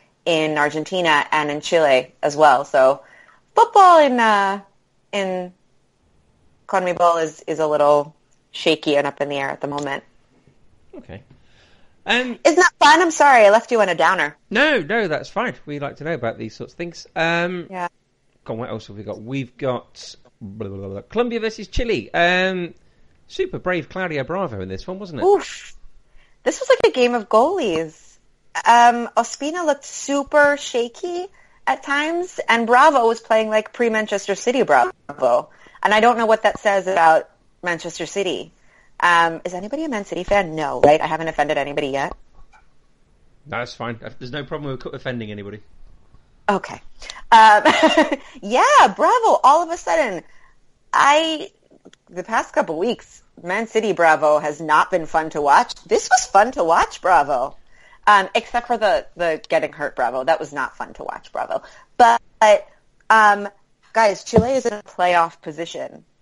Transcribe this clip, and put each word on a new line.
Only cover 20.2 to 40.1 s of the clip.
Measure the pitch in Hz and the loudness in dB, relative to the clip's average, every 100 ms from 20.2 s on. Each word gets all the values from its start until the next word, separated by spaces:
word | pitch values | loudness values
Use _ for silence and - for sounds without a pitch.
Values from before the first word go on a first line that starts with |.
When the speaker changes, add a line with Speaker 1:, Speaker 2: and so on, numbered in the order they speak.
| _ _ | _ _
Speaker 2:
blah, | 101 104 104 | -18 -14 -12
blah, | 98 | -12
blah, | 98 | -12
blah. | 98 | -14
Colombia | - 214 240 226 | -10 -6 -4 -4
versus | 220 220 202 | -8 -10 -8
Chile. | - 240 170 98 | -4 -2 -4 -4
Um, | 165 175 180 185 185 170 - _ _ _ _ _ | -2 0 0 -2 -4 -8 -12 _ _ _ _ _
super | - 370 - | -8 -8 -6
brave | 180 180 - | -6 -6 -6
Claudia | 185 185 151 | -8 -6 -6
Bravo | 127 180 180 104 | -6 -6 -6 -8
in | 95 | -10
this | 95 - | -10 -12
one, | 190 | -14
wasn't | 202 151 | -12 -4
it? | |
Speaker 1:
Oof. | 370 403 - - - - - - _ - _ _ | 0 0 -2 -16 -18 -20 -20 -20 _ -20 _ _
This | - - | -6 -4
was | 508 | 0
like | 508 427 | 2 2
a | |
game | 254 240 | 2 0
of | 240 202 | 0 0
goalies. | 214 277 381 240 160 160 - _ _ _ _ _ 170 - | 2 2 0 -4 -4 -6 -12 _ _ _ _ _ -6 2
Um, | 233 240 240 233 - | 6 6 4 -2 -4
Ospina | 233 - 285 359 | -4 -4 -8 -4
looked | 330 285 - | -4 -4 -6
super | - - 277 277 294 285 285 | -14 -6 -4 0 2 2 0
shaky | - 247 233 - 349 349 370 _ _ _ - | -4 -6 -6 -8 -10 -8 -10 _ _ _ -6
at | 269 | -6
times, | - 277 311 339 359 - - | -4 -4 -2 -4 -6 -8 -2
and | 226 226 | -2 2
Bravo | 247 302 277 226 | 4 6 4 2
was | 226 | -2
playing | - 220 220 | 0 0 2
like | 214 220 | -2 -2
pre-Manchester | - 233 220 214 202 - | -4 -2 -2 -4 -6 -4
City | 190 - 254 | -6 -2 0
Bravo. | 175 139 123 - - 143 127 123 - _ - - | 2 4 2 -4 -16 -4 0 0 -2 _ -20 -6
And | 190 | 0
I | 214 | 2
don't | 233 233 | 2 2
know | 226 | 2
what | 220 | 2
that | 208 - | 0 -2
says | 214 196 180 | -2 -2 0
about | 185 165 160 - _ _ _ | 2 4 4 0 _ _ _
Manchester | 180 165 170 - | -8 -6 -8 -10
City. | 160 202 185 113 160 _ _ _ _ - | -10 -6 -6 -6 -10 _ _ _ _ -2
Um, | 175 170 165 165 | 2 4 2 -2
is | 180 | -10
anybody | 180 208 285 | -10 -10 -8
a | 320 | -6
Man | 226 | -8
City | 202 | -8